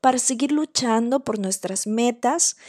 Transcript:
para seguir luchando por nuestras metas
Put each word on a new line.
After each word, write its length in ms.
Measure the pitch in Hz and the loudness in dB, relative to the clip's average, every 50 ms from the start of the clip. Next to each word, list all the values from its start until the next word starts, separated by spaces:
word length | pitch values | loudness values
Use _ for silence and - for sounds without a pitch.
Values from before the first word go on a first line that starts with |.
para 160 | - 262 254 247 | 2 2 2 2
seguir 340 | - - 262 226 277 277 | 0 -2 -2 0 0 0
luchando 680 | 302 302 311 - - - 254 233 220 226 233 240 262 269 | 0 0 0 -2 -2 -2 0 2 2 2 2 2 0 -2
por 180 | 269 - 220 214 | -2 -2 -4 -2
nuestras 480 | 196 190 190 - - 185 190 - - | -2 -4 -4 -4 -4 -4 -4 -4 -4
metas 720 | 214 220 226 240 240 240 240 - 247 302 339 - - - - - | -2 0 2 2 0 0 0 0 0 0 0 0 -2 -2 -6 -12